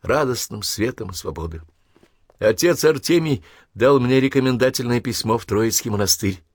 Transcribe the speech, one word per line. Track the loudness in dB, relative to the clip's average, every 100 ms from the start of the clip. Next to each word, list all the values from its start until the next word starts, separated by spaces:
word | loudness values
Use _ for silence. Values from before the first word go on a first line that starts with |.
радостным | 0 0 0 -2 -8 -8
светом | -8 -2 -4 -4 -10
свободы. | -8 -10 -8 -10 -10 -16 _ _ _ _ _ _ _
«Отец | 0 2 2 4 2
Артемий | 0 2 2 2 -4 -6 -20 _
дал | 0 4 4
мне | 4 2
рекомендательное | 2 2 0 0 0 0 -2 -2
письмо | -2 -4 -2 -2
в | 0
Троицкий | 0 0 -2 -2
монастырь. | -2 0 0 -2 -6 _